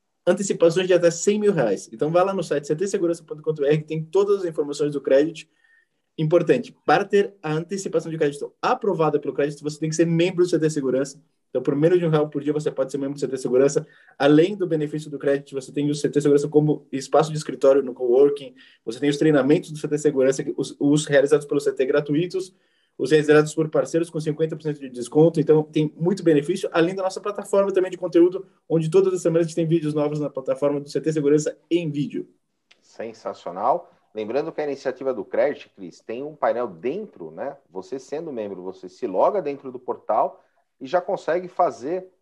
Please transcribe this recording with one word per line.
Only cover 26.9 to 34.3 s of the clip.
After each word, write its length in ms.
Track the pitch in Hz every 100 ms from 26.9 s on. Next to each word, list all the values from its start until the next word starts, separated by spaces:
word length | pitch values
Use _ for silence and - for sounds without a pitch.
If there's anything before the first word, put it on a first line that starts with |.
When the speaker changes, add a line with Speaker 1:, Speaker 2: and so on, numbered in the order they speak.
| 190
Speaker 1:
da 60 |
nossa 200 | 185 208
plataforma 500 | 208 202 202 202 196
também 180 | 190 185
de 80 | 175
conteúdo, 480 | 180 170 180 185 - _ -
onde 220 | 160 160
todas 240 | 185 190
as 80 | 180
semanas 240 | 175 165 165
a 20 |
gente 80 | 175
tem 100 | 160
vídeos 280 | 170 151
novos 260 | 147 147 151
na 100 | 143
plataforma 520 | - 131 131 143 143
do 80 | 143
C 100 | 147
T 140 | 151
Segurança 440 | 156 143 151 151 - _
em 180 | 170 165
vídeo. 380 | 143 120 - - _ _ _ _ _
Speaker 2:
Sensacional. 1080 | _ - 113 110 98 98 92 90 117 170 - _ _
Lembrando 400 | 107 107